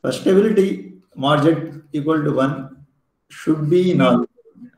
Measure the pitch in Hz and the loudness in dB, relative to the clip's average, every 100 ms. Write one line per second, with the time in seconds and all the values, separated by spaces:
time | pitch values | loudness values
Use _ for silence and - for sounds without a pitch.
0 | 147 - - 190 220 196 196 - - - | -6 -4 2 2 4 2 0 -2 -12 -20
1 | _ - 135 147 151 151 - - - 151 | _ -6 0 2 2 0 -4 -14 -10 -6
2 | 143 160 147 127 135 151 - - - _ | -2 -2 0 0 -2 -2 -12 -18 -20 _
3 | _ _ _ - - 156 151 180 185 - | _ _ _ -12 -4 -2 0 2 2 2
4 | - - - _ _ - - | 2 2 -2 _ _ -20 -20